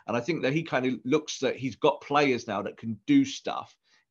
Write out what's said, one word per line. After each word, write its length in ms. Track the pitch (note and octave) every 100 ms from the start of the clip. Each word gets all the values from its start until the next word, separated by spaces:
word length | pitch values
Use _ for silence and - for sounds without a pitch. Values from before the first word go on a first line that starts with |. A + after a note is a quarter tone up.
| -
And 100 | A#2
I 20 |
think 220 | A#2 D#3+
that 100 | B2
he 100 | D3+
kinda 340 | D#3+ C#3 B2+ A#2+ B2+
looks 340 | D3+ D#3 -
that 160 | A#2+ -
he's 200 | C3 G#2
got 240 | D3 -
players 440 | - C#3+ C#3+ A#2+ A#2
now 160 | G2+
that 120 | G2+ -
can 220 | A2+ A2 -
do 180 | C#3+
stuff 540 | C3+ - - - - _ _ _ _